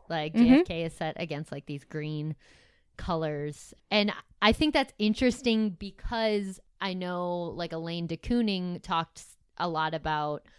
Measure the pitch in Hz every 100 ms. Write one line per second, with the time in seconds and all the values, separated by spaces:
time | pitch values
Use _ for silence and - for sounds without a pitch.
0 | - 165 151 202 240 269 359 165 165 -
1 | 160 - 165 147 156 143 - 143 - 156
2 | 151 151 156 151 _ _ _ _ _ -
3 | - 165 160 147 147 147 - - - 208
4 | 208 - - _ 208 220 311 302 269 -
5 | 214 214 254 240 254 220 214 170 202 -
6 | - 233 220 208 196 185 _ - 196 185
7 | 180 180 175 175 170 131 170 160 165 170
8 | 170 165 - 240 220 190 180 175 - 170
9 | 165 - - - _ - 175 160 156 160
10 | 156 151 151 147 -